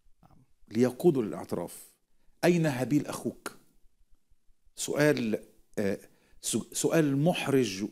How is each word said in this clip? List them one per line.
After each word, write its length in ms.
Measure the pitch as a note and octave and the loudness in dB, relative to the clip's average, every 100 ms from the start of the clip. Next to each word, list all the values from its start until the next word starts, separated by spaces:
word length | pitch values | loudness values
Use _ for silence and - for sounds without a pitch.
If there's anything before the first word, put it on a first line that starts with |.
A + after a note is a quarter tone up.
| - _ _ - _ _ - | -20 _ _ -20 _ _ -4
ليقودوا 520 | A2+ B2 B2 F3 C3+ | 2 2 2 2 2
للاعتراف. 680 | G#2 F#2 F#2 F#2 E2+ - - _ _ _ _ _ | 0 -6 -8 -6 -8 -12 -20 _ _ _ _ _
"أين 220 | E3 F3 D#3 | 2 4 2
هابيل 420 | B2 A#2 C#3 - | 0 0 0 -2
أخوك؟" 500 | - A#2 - - - _ _ - _ _ _ _ _ _ _ _ - | -6 -6 -8 -12 -14 _ _ -20 _ _ _ _ _ _ _ _ -10
سؤال، 640 | - - D3+ B2+ A2+ G#2 - _ _ - | -4 2 2 2 0 -4 -6 _ _ -4
آه، 200 | G2+ - - _ _ - | -2 -2 -8 _ _ -12
سو-، 320 | - A#2 - | -4 -4 -4
سؤال 440 | - D3 E3 D3 C#3 | -4 0 2 2 2
محرج 680 | E3 - C#3+ C3+ A2+ F#2+ G#2 | 0 0 0 0 0 -2 -8